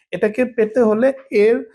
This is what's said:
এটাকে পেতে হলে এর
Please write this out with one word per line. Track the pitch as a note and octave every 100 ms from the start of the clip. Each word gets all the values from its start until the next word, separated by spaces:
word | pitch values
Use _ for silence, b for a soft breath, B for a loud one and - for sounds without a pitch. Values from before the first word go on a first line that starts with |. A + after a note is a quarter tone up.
| b
এটাকে | F#3 G#3+ G#3+ B3
পেতে | A#3+ G#3+ B3+
হলে | A3 G#3+ C4 C4+ -
এর | A#3 G#3+ B3+ C4